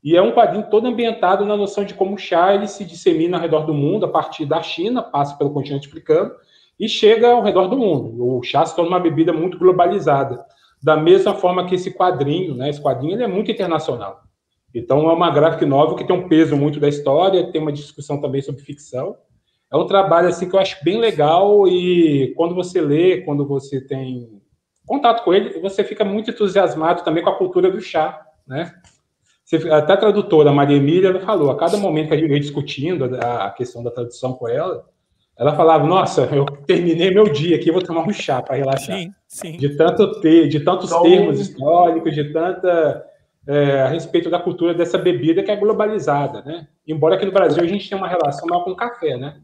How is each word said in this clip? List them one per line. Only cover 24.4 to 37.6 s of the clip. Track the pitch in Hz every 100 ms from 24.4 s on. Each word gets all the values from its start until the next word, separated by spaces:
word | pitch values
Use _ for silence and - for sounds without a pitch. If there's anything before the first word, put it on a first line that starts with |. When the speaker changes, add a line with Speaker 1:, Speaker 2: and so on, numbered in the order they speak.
| _ _ _ _ -
Speaker 1:
contato | 285 233 233
com | -
ele, | 190 214 165
você | 190 196
fica | 196 214
muito | 196 208 220
entusiasmado | - 202 190 175 147 160 170
também | - 160
com | 175
a | -
cultura | 180 180 185
do | 196
chá, | - 165 156 - - _ _
né? | 135 175 _ _ _ _ _ _ _
Você | _ 160
fica, | 165 151
até | 151
a | 196
tradutora, | 214 202 - 160 147
Maria | 143 143 143
Emília, | 139 175 190
ela | 185
falou, | - 202 147
a | 127
cada | 170 208
momento | 196 156 156
que |
a | 156
gente | 160
ia | 143
discutindo | 143 147 139 - 151 175 127 127
a, | 120 117 98
a |
questão | - 123 120
da | 120
tradução | 123 120 - 131
com | 127 117
ela, | 127 180 160 _ _ _ _ _ _
ela | 131
falava, | 147 160 156 147
"Nossa, | 185 170 - 127
eu | 143
terminei | 143 - - 175 175 165 190
meu | 185 214
dia | 143 170
aqui, | 156